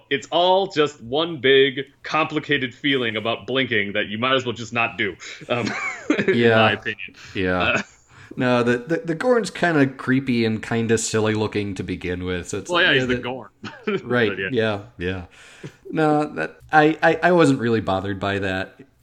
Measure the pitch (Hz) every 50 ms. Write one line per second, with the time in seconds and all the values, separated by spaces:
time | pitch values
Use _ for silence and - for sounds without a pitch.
0 | - - 143 139 - - 151 165 175 180 185 190 196 185 - 156 151 139 - -
1 | 117 117 123 151 165 170 170 147 117 131 139 135 135 139 127 135 135 - _ _
2 | - - - 156 156 - 151 151 143 - 147 139 131 123 110 - - 147 139 131
3 | 123 113 107 110 104 113 113 107 98 107 123 135 131 113 117 104 101 101 98 104
4 | 104 98 101 107 120 131 135 135 107 120 113 117 117 110 117 120 117 113 - -
5 | 113 98 85 - - - - - - - 120 120 113 107 - - - - - -
6 | - - - - - - 120 117 117 117 113 110 113 110 104 101 - 117 104 -
7 | - - - - - - - 107 92 92 92 90 90 120 120 156 196 - - _
8 | _ _ - - - - - - 131 123 123 120 120 120 123 120 120 - 165 165
9 | - 165 160 160 - 254 247 233 208 180 - - - 175 165 147 139 135 135 -
10 | - - 127 135 135 131 123 117 117 113 110 107 - - 117 113 113 110 113 110
11 | - - - 110 107 107 110 107 107 104 - 104 101 101 98 - 101 90 92 90
12 | - 87 90 87 90 90 92 90 85 - - 101 95 - 175 170 185 175 143 135
13 | 131 123 127 123 123 123 131 127 110 98 _ _ - 107 - - - - 202 170
14 | 120 120 123 123 117 104 98 92 98 92 127 117 110 110 104 101 104 - - -
15 | 87 90 95 92 87 - - - - - - - - 147 - _ - - - 160
16 | 156 156 151 147 151 151 151 156 156 156 - - - - - 156 151 156 156 -
17 | - 165 165 160 - 175 180 175 160 139 135 120 113 117 117 110 - - 95 95
18 | 92 101 101 95 101 101 98 101 98 95 92 92 95 - - - - - _ _